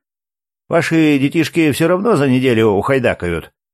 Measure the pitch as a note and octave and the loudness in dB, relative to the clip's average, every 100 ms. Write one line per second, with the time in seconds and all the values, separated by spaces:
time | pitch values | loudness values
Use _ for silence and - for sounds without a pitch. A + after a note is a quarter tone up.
0 | _ _ _ _ _ _ - E3+ - D#3+ | _ _ _ _ _ _ -4 -2 0 0
1 | D3+ C#3+ C#3 E3 C#3+ E3+ D#3 B2 E3 F3+ | 2 2 0 -2 -2 0 0 0 0 0
2 | A3+ E3+ C#3 B2+ B2+ A2 A2 G2 G2 C3+ | 0 0 2 0 0 2 2 0 0 0
3 | A#2 F2 F2 E2+ - _ _ | 0 -2 -4 -6 -10 _ _